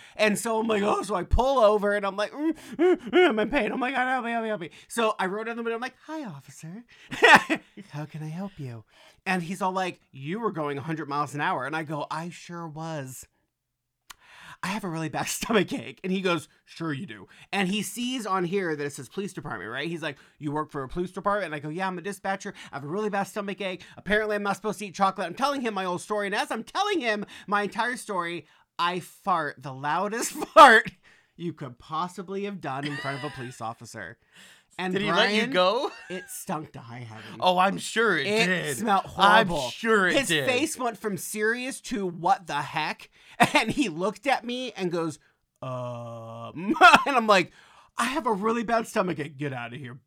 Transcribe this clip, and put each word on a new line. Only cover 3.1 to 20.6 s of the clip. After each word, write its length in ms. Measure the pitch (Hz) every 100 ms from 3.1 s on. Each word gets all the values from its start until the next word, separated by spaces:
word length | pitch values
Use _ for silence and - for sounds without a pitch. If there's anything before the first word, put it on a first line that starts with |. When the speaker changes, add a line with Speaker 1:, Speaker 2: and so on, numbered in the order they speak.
Speaker 1:
mm," 180 | 359 349
I'm 100 | 220
in 100 | 214
pain. 220 | 285 214
I'm 80 | 262
like, 140 | 247
"Oh, 40 | 269
help 260 | 254 262
me, 60 | 233
help 120 | 233
me, 60 | 220
help 120 | 208
me." 80 | 170 - -
So 260 | 233 220 -
I 80 | 185
roll 180 | 208
down 120 | 226 233
the 60 |
window. 120 | 233 233
I'm 60 |
like, 140 | 247 - -
"Hi, 180 | 311
officer. 600 | 247 143 - - 160 202 - - -
<laughs> 0 | - 381 285 - 302 - - -
How 160 | 147 151
can 160 | 156
I 60 | 156
help 240 | 165 196 -
you?" 260 | 131 117 - _ - _ 190
And 160 | 185
he's 180 | 165 190
all 120 | 190
like, 280 | 185 180 - _
"You 280 | 135 139 208
were 120 | 226
going 260 | 175 147 139
a 40 |
hundred 260 | 160 156 139
miles 240 | 143 147
an 80 | 147
hour." 240 | 165 160 127
And 100 | 156
I 60 |
go, 240 | 151 151 -
"I 200 | 151 175
sure 360 | - - 170 165
was. 600 | 151 165 156 131 127 - _ _ _ _ _ _ _ - - - - - -
I 40 | 175
have 160 | 214
a 40 | 196
really 200 | 160 160
bad 160 | 143
<laughs> 20 | 151
stomach 460 | - - 220 175
ache." 260 | 143 113 -
And 80 | 185
he 80 | 190
goes, 280 | 185 170 - _
"Sure 280 | - - 165
you 120 | 143 180
do." 200 | 107 - - -
And 160 | 196 185
he 140 | 208
sees 440 | - 240 240 262 202
on 180 | 190
here 320 | 175 202 175 147
that 80 |
it 80 | 143
says 160 | 143 123
police 240 | - 202
department, 380 | - 147 110 98
right? 160 | 127 160
He's 140 | 165
like, 160 | 156 143 - -
"You 140 | 147
work 180 | 151